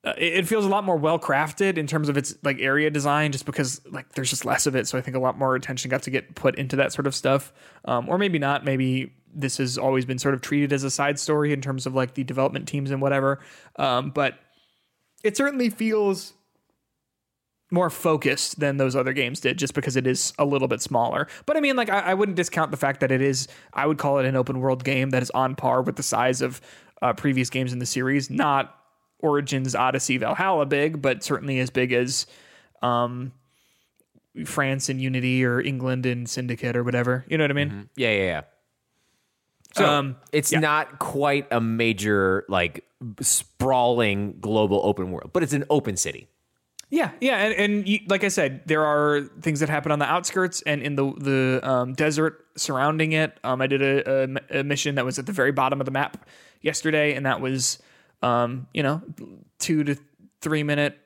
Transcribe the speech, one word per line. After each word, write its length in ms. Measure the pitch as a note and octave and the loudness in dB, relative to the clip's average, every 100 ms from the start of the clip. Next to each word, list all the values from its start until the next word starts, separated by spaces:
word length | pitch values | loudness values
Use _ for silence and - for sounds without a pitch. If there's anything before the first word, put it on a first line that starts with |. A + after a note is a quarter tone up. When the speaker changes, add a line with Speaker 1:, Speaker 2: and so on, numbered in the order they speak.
Speaker 1:
uh, 120 | - - | -6 -2
it, 160 | E3 F3 | 0 0
it 100 | F3+ | 0
feels 160 | A3 | 0
a 40 | G3+ | 2
lot 140 | G3 | 0
more 140 | G3 E3 | 0 0
well-crafted 800 | D3+ E3 - C#3 D3+ - G3 E3 | 2 0 2 0 0 0 0 0
in 80 | D3 | -2
terms 220 | D#3+ D3 | 0 0
of 80 | C#3+ | 0
its, 180 | C#3 - | -2 -4
like, 160 | C#3+ C3 | -4 -2
area 320 | C3+ C#3+ D3+ | 0 2 2
design, 400 | D3 C#3+ D3 D3+ | 0 0 2 0
just 160 | C#3 - | -2 -6
because, 340 | - C3 - - | -4 -4 -4 -12
like, 240 | C3+ - | -14 -10
there's 160 | - B2+ | -6 -4
just 140 | B2+ | -4
less 220 | A#2 - D3+ | -2 0 2
of 80 | |
it, 140 | C3 G#2+ | 0 -2
so 100 | B2+ | -4
I 20 | |
think 160 | B2+ C3 | -4 -2
a 40 | |
lot 180 | B2+ - | -2 0
more 160 | C3+ | 0
attention 360 | B2+ - B2+ B2+ | 0 -4 -8 -2
got 100 | C3 | -4
to 80 | - | -2
get 240 | C3 - | -4 -4
put 220 | - C3+ B2 | 0 0 2
into 160 | C3 | -2
that 180 | C3+ C3+ | 0 0
sort 140 | - C#3 | 2 -2
of 80 | |
stuff. 380 | - C3+ C3+ - _ - - | 0 2 2 0 _ -20 -14
Um, 240 | - A#2+ B2+ | -4 -2 0
or 100 | F3+ | 0
maybe 220 | G3+ E3 | 0 0
not. 240 | C#3 C#3+ | 0 0
Maybe 500 | C#3+ C3+ C3 C3 C3 _ _ | 0 0 0 -2 -4 _ _
this 260 | D#3 C3+ - | -6 -6 -2
has 200 | B2+ B2+ | -4 0
always 260 | C3 C3 | 0 0
been 140 | B2+ B2+ | 0 -2
sort 160 | C#3+ | -2
of 60 | C3 | -2
treated 320 | - C#3+ C#3+ | -2 0 2
as 100 | C#3 | 0
a 80 | C3+ | -2
side 300 | - C#3+ C#3+ | -2 -2 -2
story 320 | - D3+ D3 | 0 0 2
in 80 | C#3 | 0
terms 260 | C3+ C3 C3 | -2 -4 -2
of, 80 | |
like, 200 | C3 B2+ | -2 -2
the 100 | - | -2
development 420 | B2+ B2+ C3+ C#3 - | -4 0 0 -2 -6
teams 240 | C#3+ C3+ | -4 -2
and 100 | C#3 | 0
whatever. 380 | C#3 C#3 C3+ C#3 - - - - | 0 2 2 -2 -8 -20 -18 -2
Um, 340 | C#3 B2 C#3 | 0 0 -2
but 240 | C#3+ C3+ - _ _ _ _ _ _ _ _ | 0 -2 -2 _ _ _ _ _ _ _ _
it 140 | G#3+ G#3 | -4 0
certainly 340 | C#4 C#4 A#3+ | 0 2 -2
feels 600 | - A3 G#3+ G3+ F#3+ - _ _ _ _ _ _ _ _ _ _ _ _ _ _ | 0 0 2 2 0 -6 _ _ _ _ _ _ _ _ _ _ _ _ _ _
more 180 | F3+ F3 | 0 0
focused 680 | - F3 D#3 C3+ C#3 - - | 0 0 2 2 0 -4 -2
than 160 | C#3+ C#3 | -2 2
those 180 | C3+ | 0
other 180 | C3+ C3 | 2 0
games 280 | C3 B2 D3 | 0 -2 -2
did, 180 | B2+ D3 | -2 -2
just 160 | C3+ | -4
because 220 | - C#3 C3 | -2 -2 0
it 100 | B2+ | 0
is 260 | B2+ - - | 0 -4 -2
a 60 | |
little 240 | C#3+ C#3 C3 | 0 2 0
bit 120 | A2 | -2
smaller. 460 | - B2 A#2 - D3+ - - | -2 0 0 -2 -6 -8 -2
But, 100 | D#4 | 0
I 40 | |
mean, 160 | C#4+ B3+ | 2 0
like, 120 | A3 | 0
I, 120 | G3+ | 0
I 140 | F3 | 0
wouldn't 220 | F#3+ G#3 F3 | 0 0 0
discount 340 | E3+ - D#3 | -2 0 -2
the 60 | D3 | 0
fact 240 | C#3 C3+ | -2 0
that 100 | C3 | 0
it 100 | C3 | 2
is, 260 | C#3 C3 - - - | 2 0 -6 -14 -10
I 140 | - D3 | -2 0
would 120 | D3+ | 0
call 200 | D3 C#3 | 2 2
it 80 | C3 | 2
an 100 | C3 | 0
open 240 | B2+ C3 | 0 0
world 240 | C3 B2+ | 0 0
game 260 | B2+ C3+ C3+ | 0 0 2
that 120 | C3 | 0
is 80 | B2 | 0
on 260 | B2+ C3 C3+ | 0 0 0
par 260 | B2+ B2 | 0 2
with 140 | B2+ - | 0 -4
the 60 | |
size 380 | - A2 B2+ C3 | -4 0 2 2
of, 180 | B2+ C3 - - - _ | -4 -6 -18 -20 -20 _
uh, 120 | B2+ | -2
previous 360 | A2 C#3+ C3 B2+ | 0 0 0 0
games 220 | C3 B2+ | -2 -4
in 60 | B2 | -4
the 60 | A#2+ | -4
series. 440 | C3 C3 C#3 C3 | -2 0 0 0
Not 460 | B3 D3+ C#3 C3 - _ _ _ _ | 0 2 2 0 -10 _ _ _ _
Origins, 560 | D#3 C#3+ C#3+ C#3 C3 | 2 2 0 -2 -2
Odyssey, 440 | A#2 B2+ C3+ - B2+ | 0 2 0 0 0
Valhalla 480 | A2 - F#3+ F3 C#3 | 0 0 2 2 2
big, 360 | C#3+ D3+ D#3 | 2 0 0
but 220 | C#3 B2+ | -2 -2
certainly 340 | - D3 C#3+ C3 | -2 -4 -2 -2
as 120 | B2+ | 0
big 220 | B2+ B2+ | 0 2
as, 340 | B2 B2 C#3 - - - - _ _ | 2 0 -2 -6 -12 -20 -20 _ _
um, 500 | B2 A#2+ A#2+ B2 C3 - _ _ _ _ _ _ _ _ _ - | 0 0 0 -4 -10 -14 _ _ _ _ _ _ _ _ _ -12
France 440 | D3+ - C#3 C3+ C3 | -6 -2 0 0 -2
and 120 | C3 | -2
Unity 440 | C3 B2+ B2+ B2+ | -2 0 0 2
or 160 | B2+ A#2+ | 2 2
England 460 | C#3 C3 C3 B2+ B2+ | 0 -2 -2 0 -2
and 220 | A#2+ A#2 | -2 -4
Syndicate 480 | - B2 A#2 B2 A#2+ | -6 -6 -4 -2 -2
or 80 | |
whatever. 400 | B2 B2 B2 B2+ - | 0 0 0 -2 -2
You 100 | D#3 | 0
know 60 | |
what 60 | D3 | 2
I 40 | |
mean? 140 | C#3+ D3 | 2 -2
Speaker 2:
Mm-hmm. 120 | G2+ G#2 - | -4 -12 -2
Yeah, 140 | A#2+ | 2
yeah, 100 | G#2 | 2
yeah. 160 | F#2 D#2+ - _ _ _ _ _ _ _ _ _ _ _ _ | 2 -2 -6 _ _ _ _ _ _ _ _ _ _ _ _
So 120 | - F#3+ | 0 4
Speaker 1:
Um, 300 | D3 C#3 B2 _ | 4 0 -8 _
Speaker 2:
it's 220 | D3+ D3 | 0 2
Speaker 1:
yeah. 80 | D3+ | 2
Speaker 2:
not 380 | D#3 D3+ D3+ C#3 | 2 2 0 -6
quite 480 | - C#3 C#3+ C#3+ C#3 | -6 0 2 2 0
a 100 | A#2+ | 0
major, 840 | A2+ A2+ A2+ G2+ G#2 G2+ F#2+ F#2+ - | 0 2 2 2 2 4 4 2 0
like, 360 | F#2+ F2 D#2 _ _ A#2+ G2+ | 0 0 -4 _ _ -14 -4
sprawling 1160 | - - - _ C3 C3 B2 A#2+ A2 G2+ G2+ F2 | 0 0 -2 _ 2 4 4 4 2 2 -4 -6
global 400 | G2+ G#2+ G#2 G2 | 0 2 4 4
open 260 | G2+ G2 F2+ | 2 0 -4
world, 200 | F2 - | -6 -4
but 100 | F3+ | -2
it's 100 | D#3+ | 0
an 100 | D3 - | -2 2
open 260 | D3+ A#2+ F#2+ | 0 2 -4
city. 320 | D#2+ - - _ _ _ _ - _ | -4 -6 -16 _ _ _ _ -20 _
Speaker 1:
Yeah, 200 | D4+ A3+ - | -2 -2 -2
yeah, 180 | C4 A3+ | -2 2
and, 160 | G#3+ | 0
and 340 | G#3 G3+ G#3 F#3+ | 2 0 0 0
you, 120 | G#3 G#3 | -2 0
like 140 | G3 | 0
I 60 | G3+ | 2
said, 340 | G3 C#3+ C3 - | 0 0 -2 -2
there 180 | D#3 | 2
are 380 | D3+ D3 D3 D3 C#3 - | 4 4 4 2 -2 -6
things 180 | E3 D3 | -2 0
that 80 | D3+ | 0
happen 220 | D3+ D3 | 0 0
on 80 | D3+ | 0
the 60 | |
outskirts 580 | C#3 E3+ F3 F#3+ F3+ - | 2 0 0 0 0 -2
and 180 | - D3 | -2 -2
in 140 | C#3+ | -2
the, 180 | C#3 C#3 - | 0 0 -2
the, 440 | C#3 C3+ C3 C3 C3 | 0 2 4 2 2
um, 240 | B2+ B2+ | 0 0
desert 500 | C3 D#3 D3+ D#3+ D#3 _ - | 0 0 2 0 -2 _ -8
surrounding 560 | - C3+ D3 D#3 D#3+ | -4 0 2 2 2
it. 240 | D#3 D#3 - | 2 0 -2
Um, 180 | B2 B2+ | -4 0
I 60 | C3+ | 2
did 160 | C3+ | 2
a, 260 | C#3 C3+ - | 2 2 2
a 140 | C3+ | 0
m-, 140 | C3 C3+ - | 0 -4 -4
a 120 | C#3+ | -4
mission 320 | C#3 C#3+ D3+ | -2 -2 -2
that 100 | C#3 | -2
was 140 | B2+ C3 | -2 -4
at 80 | B2+ | -6
the 60 | |
very 180 | F#3+ C3 | 2 2
bottom 300 | C3+ C3+ C#3 | 4 0 0
of 60 | C3+ | -2
the 40 | |
map 340 | C3+ C#3 - - - - _ | -2 -4 -6 -20 -20 -20 _
yesterday, 540 | D3 D3+ D#3 D3+ D3 | -4 -2 0 2 2
and 120 | C3+ C#3 | 0 0
that 140 | B2+ | 0
was, 420 | C3+ C3 B2 - _ _ _ _ | -2 -2 -2 -4 _ _ _ _
um, 460 | B2 A#2+ A#2+ C3 C3 | 0 2 0 -4 -8
you 100 | - | -2
know, 180 | C#3 D#3 - - - - - _ | 0 0 -6 -16 -18 -20 -20 _
two 240 | - D#3 | 0 0
to 140 | C#3+ C#3 - _ - _ | 0 -2 -8 _ -20 _
three 220 | D#3 D3+ | -2 -2
minute 340 | D3 D3 D3 - | 0 0 0 -2